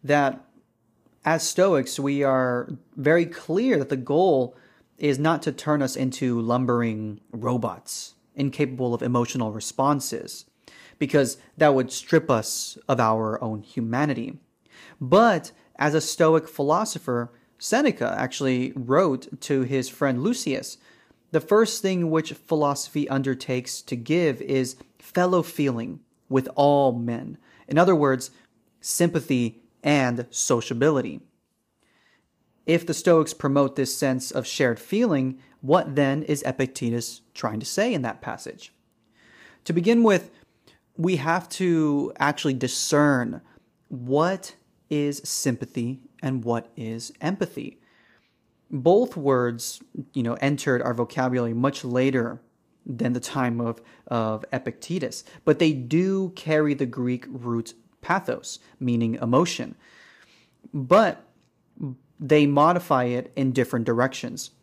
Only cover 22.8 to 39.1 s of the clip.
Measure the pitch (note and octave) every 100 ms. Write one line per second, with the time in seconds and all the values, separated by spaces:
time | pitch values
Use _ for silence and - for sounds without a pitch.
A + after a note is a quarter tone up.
22.8 | - D3+ C#3+ C3+ C3+ C3 - B2+ B2 -
23.8 | - B2 A#2 E3 E3 B2 - C3+ B2+ -
24.8 | - _ - - F3+ F#3 D#3+ - C#3+ A#2
25.8 | A2+ E2 _ _ _ C3 C3 - C#3+ C#3+
26.8 | C#3 A#2+ A#2 A#2+ - D3 _ _ - D3
27.8 | F3+ E3+ C#3+ C3 - _ _ _ _ _
28.8 | - - E3+ E3+ - C3 A#2 - _ _
29.8 | D3 D3 B2+ A#2+ A#2+ - - A#2+ A2+ A#2+
30.8 | C#3 D3 A#2+ D2 _ _ _ _ _ _
31.8 | _ _ _ _ _ _ _ _ - E3
32.8 | E3+ D#3+ - E3 D#3 - D3 C#3 C#3 C3+
33.8 | C3 - C#3 B2+ B2+ - B2 - C3+ A2+
34.8 | - G3+ A#3+ D3 C3 C3 _ _ C3 F3
35.8 | D#3 C#3 C#3 C#3+ D3+ D3 C#3 C3 C3 -
36.8 | A#2+ A#2 A#2 - _ - A#2+ G#2 B2+ -
37.8 | A3+ F#3+ A#2+ - - A2 - - - _
38.8 | _ _ _